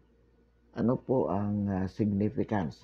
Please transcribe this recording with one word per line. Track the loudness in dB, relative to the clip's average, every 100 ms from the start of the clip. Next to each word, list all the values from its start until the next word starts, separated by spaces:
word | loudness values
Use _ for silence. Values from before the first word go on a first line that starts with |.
| _ _ _ _ _ _ _ -2
ano | 0 0
po | 0 0 2
ang, | 0 0 0 0
ah, | 0 -2
significance | 0 0 2 0 0 -2 0 -2 -6